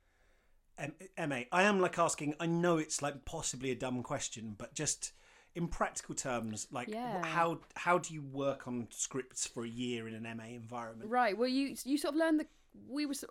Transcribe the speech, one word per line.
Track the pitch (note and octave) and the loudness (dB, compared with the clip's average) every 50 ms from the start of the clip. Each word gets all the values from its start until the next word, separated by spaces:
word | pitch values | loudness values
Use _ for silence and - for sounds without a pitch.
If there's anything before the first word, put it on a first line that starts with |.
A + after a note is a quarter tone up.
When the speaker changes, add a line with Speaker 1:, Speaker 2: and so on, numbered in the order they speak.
| _ _ _ _ _ _ _ _ _ _ _ _ _ _ _ | _ _ _ _ _ _ _ _ _ _ _ _ _ _ _
Speaker 1:
M-, | - D3+ C#3 - - F#3+ F#3+ _ | -8 -8 -8 -8 -10 -16 -12 _
M | - E3 D3 | -4 -2 0
A? | C#3 A#2+ A#2+ - | 0 -2 -2 2
I | - F3+ F#3+ | 4 6 8
am, | G#3 G3+ F#3+ | 8 8 6
like, | F3+ E3+ - | 6 4 4
asking, | F3 E3+ D#3 - - D#3 C#3+ D3+ - | 4 4 4 4 2 -2 -2 -2 0
I | E3+ | 0
know | E3 E3+ E3+ F3 F3 E3+ | 2 4 4 6 6 6
it's, | D#3+ D#3 - - - | 4 4 0 -2 -2
like, | D3+ D3 C#3+ C3+ - | -2 -2 -4 -6 -8
possibly | - - D#3+ C#3+ - - B2 C3 C3+ | -8 -6 -4 -4 -4 -4 -2 -2 -2
a | B2 | -2
dumb | A2 C3+ B2+ B2+ B2 A#2 | 0 0 -2 -2 -2 -2
question, | - D3 C3 - - - A#2 G#2+ A2 G#2 | -2 -2 -2 -2 -4 -6 -8 -8 -8 -8
but | - B2 - - | -10 -10 -10 -6
just | - D3+ C#3 - - - - - - - - - - _ _ - | -2 0 0 0 -2 -4 -10 -10 -14 -20 -20 -20 -20 _ _ -4
in | E3+ E3+ | -2 -2
practical | E3+ - - G#3+ F#3 - - - - D3 | -2 0 0 0 0 -2 -4 -8 -6 -6
terms, | - - C#3 B2 A#2 A2+ A2 G#2+ G2+ - - | -4 -2 0 0 0 0 -2 -4 -6 -6 -6
like, | C#3+ B2+ B2 G#3+ | -6 -6 -6 -4
wh-, | |
Speaker 2:
Yeah. | G#3+ A3+ B3 A#3+ G#3 F3+ E3 | -6 -4 -4 -4 -2 -2 -2
Speaker 1:
how, | D#3+ D#3+ E3+ E3+ E3+ - - - - - | 0 2 4 4 4 2 -2 -6 -12 -10
how | - - F3 F3+ | 0 4 4 4
do | F3+ - - D#3+ | 4 4 0 -8
you | D#3 | -8
work | C#3 C#3 C3+ C#3 C#3 C#3 C3+ C3+ - | -8 -6 -4 0 0 0 0 0 -4
on | C3 B2 A#2+ A2+ - | -4 -4 -4 -4 -6
scripts | - - - - - C3 B2+ - - - - | -6 -6 -4 -4 -4 -4 -6 -6 -6 -6 -6
for | - - B2 A#2 | -4 -4 -6 -6
a | A#2 | -4
year | A#2 A#2+ B2 B2 A#2+ A#2 A2+ | -4 -4 -2 -2 -2 -2 -4
in | A2+ A2 | -6 -8
an | A2 A2+ | -8 -6
M | A2+ A2+ A2+ | -8 -8 -8
A | A2+ A2+ A#2+ | -8 -10 -10
environment? | A#2+ A2+ A2 B2 A#2+ A#2 A2+ A2+ A2+ - G#3+ | -12 -10 -8 -6 -6 -6 -6 -8 -10 -6 0
Speaker 2:
Right, | A3+ B3 B3 G#3+ F#3+ | 2 4 4 4 2
well, | G#3 A#3+ B3+ | 2 2 2
you, | B3+ C4+ C#4 C4 - - - | 2 2 0 -2 -4 -6 -2
you | B3 C#4+ | 0 0
sort | C#4+ - E4+ C#4+ | 0 2 0 2
of | D#4+ | 4
learn | E4 D#4+ D#4 | 4 4 4
the, | D#4 D4+ - _ _ _ _ - G#3 G3+ | 4 2 -2 _ _ _ _ -20 -20 -12
we | G#3+ B3 D4 D4 | -6 -4 -2 -2
were | C#4 C#4+ | -2 -4
s-, | - C#4 - | -6 -8 -8